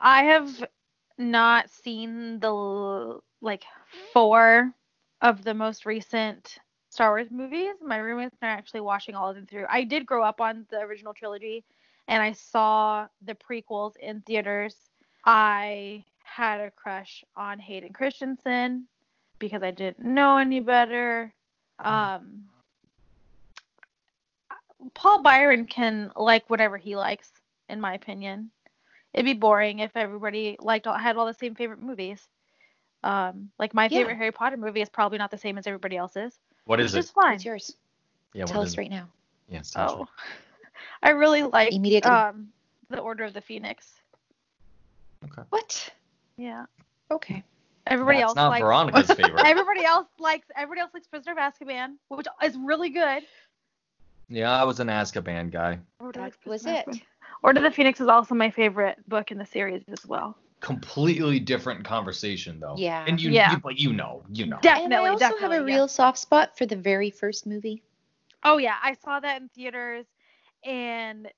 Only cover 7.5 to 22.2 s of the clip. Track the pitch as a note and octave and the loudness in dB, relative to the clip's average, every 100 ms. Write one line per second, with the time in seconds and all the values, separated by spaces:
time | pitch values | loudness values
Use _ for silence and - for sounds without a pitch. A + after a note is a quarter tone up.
7.5 | D#4+ F#4+ F#4+ D#4 A3 A3 A#3+ B3 - A3+ | -6 -6 -8 -8 -6 -6 -8 -10 -8 -8
8.5 | G#3 G#3 A3 G#3 G3+ G#3+ G3 F#3+ G3 G3 | -8 -8 -10 -4 -4 -6 -8 -8 -8 -14
9.5 | G3+ G3 B3 A#3+ D4 - B3 A3 A3 A3+ | -12 -4 -2 -2 -4 -2 0 0 0 -4
10.5 | A3+ G#3+ G#3+ G#3 G#3 G#3+ G#3 G#3+ G3+ A3 | -4 -10 -10 -8 -12 -16 -14 -12 -12 -10
11.5 | A3+ - _ _ _ - A3 G#3+ G#3 - | -12 -14 _ _ _ -2 0 0 -4 -4
12.5 | A#3 G#3+ G#3+ G#3+ G#3+ G#3+ _ G3 G#3 - | 2 4 4 2 0 -6 _ -16 -16 -12
13.5 | A#3 - G#3 G#3 - G#3+ G#3+ G3+ A3 G3+ | -12 -10 -8 -8 -10 -14 -14 -6 -4 -2
14.5 | G3+ G#3 - _ _ _ _ - A3 G#3+ | -4 -6 -10 _ _ _ _ 4 6 4
15.5 | G3+ G#3 G#3 G3+ G#3 - _ - - A#3 | 2 -4 -8 -10 -14 -18 _ -18 -6 -4
16.5 | G#3 G#3 - G#3 F#3+ F#3+ - - - G3+ | -4 -8 -12 -12 -12 -12 -20 -20 -14 -12
17.5 | G3+ G3 F#3+ F3+ F#3+ C4+ - C4 C4 B3+ | -12 -14 -14 -14 -6 -6 -4 -8 -8 -4
18.5 | B3 B3 B3+ B3+ _ _ _ _ - G#3 | -2 -2 -6 -10 _ _ _ _ -12 -8
19.5 | G#3 F#3 F3+ F#3+ - A#3 C4+ C#4+ C#4 C4+ | -6 -6 -6 -8 -6 -2 2 4 4 2
20.5 | C4 A#3 B3 A#3 A#3+ A#3+ A#3 A3+ _ _ | -2 2 2 2 0 -2 -4 -6 _ _
21.5 | _ _ - G#3+ A3 G3+ F#3+ | _ _ -10 -2 -2 -2 -4